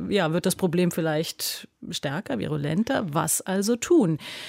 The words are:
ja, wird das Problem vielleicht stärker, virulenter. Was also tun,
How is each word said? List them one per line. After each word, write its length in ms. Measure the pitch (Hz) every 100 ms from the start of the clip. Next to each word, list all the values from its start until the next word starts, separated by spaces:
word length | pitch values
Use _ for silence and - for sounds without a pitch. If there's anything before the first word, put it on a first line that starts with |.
| -
ja, 240 | 202 160
wird 140 | 170 190
das 100 | 180
Problem 360 | 185 170 180
vielleicht 760 | 175 160 156 170 - - - - _ -
stärker, 480 | 175 147 147 214 247
virulenter. 680 | 170 151 143 160 226 269 185
Was 300 | 151 160 -
also 340 | - 190 202 240
tun, 440 | - 349 185 151 - -